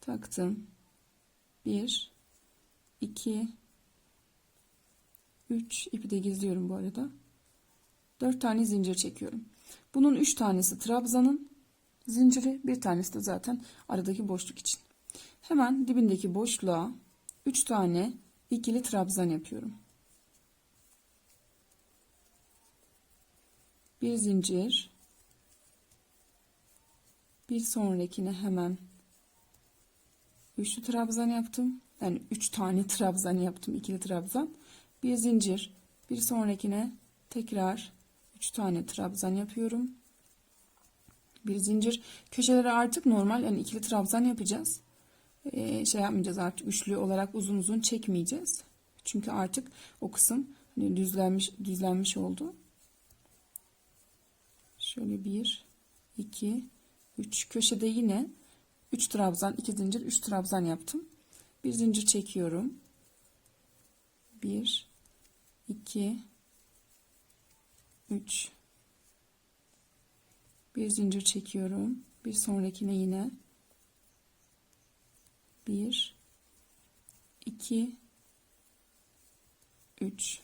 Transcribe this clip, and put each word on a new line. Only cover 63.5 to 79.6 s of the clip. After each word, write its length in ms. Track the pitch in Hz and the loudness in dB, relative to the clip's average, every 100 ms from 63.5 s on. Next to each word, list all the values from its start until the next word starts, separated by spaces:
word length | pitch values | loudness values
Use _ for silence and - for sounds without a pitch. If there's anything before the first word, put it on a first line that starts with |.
| _ _ _ _ _ _ _ _ 233 | _ _ _ _ _ _ _ _ -10
Bir, 460 | 208 208 240 - - _ _ _ _ _ _ _ - | -6 -4 -2 -4 -6 _ _ _ _ _ _ _ -12
iki, 520 | 208 - 214 202 240 - _ _ _ _ _ _ _ _ _ _ _ _ _ _ _ _ _ _ | -12 -8 -4 -4 -4 -10 _ _ _ _ _ _ _ _ _ _ _ _ _ _ _ _ _ _
üç. 420 | 202 202 - - - _ _ _ _ _ _ _ _ _ _ _ _ _ _ _ _ _ _ _ _ _ - | -6 -4 -6 -6 -12 _ _ _ _ _ _ _ _ _ _ _ _ _ _ _ _ _ _ _ _ _ -4
Bir 140 | 214 | -2
zincir 300 | 208 202 196 | 2 2 2
çekiyorum. 800 | 190 208 196 202 190 196 208 254 - _ | 0 0 -4 -4 -2 -2 -2 -4 -8 _
Bir 80 | 240 | -6
sonrakine 640 | 214 - 196 190 190 202 | -2 0 2 0 -2 -2
yine. 360 | 196 190 190 220 - _ _ _ _ _ _ _ _ _ _ _ _ _ _ _ _ _ _ _ _ _ _ - | 0 2 0 -4 -8 _ _ _ _ _ _ _ _ _ _ _ _ _ _ _ _ _ _ _ _ _ _ -6
Bir, 500 | 202 214 254 - - _ _ _ _ _ _ _ _ - - _ _ - | -4 -2 -2 -4 -8 _ _ _ _ _ _ _ _ -20 -20 _ _ -14
iki, 500 | 220 - 226 233 240 _ _ _ _ _ _ _ _ _ _ _ _ _ _ _ _ | -12 -2 -2 -2 -6 _ _ _ _ _ _ _ _ _ _ _ _ _ _ _ _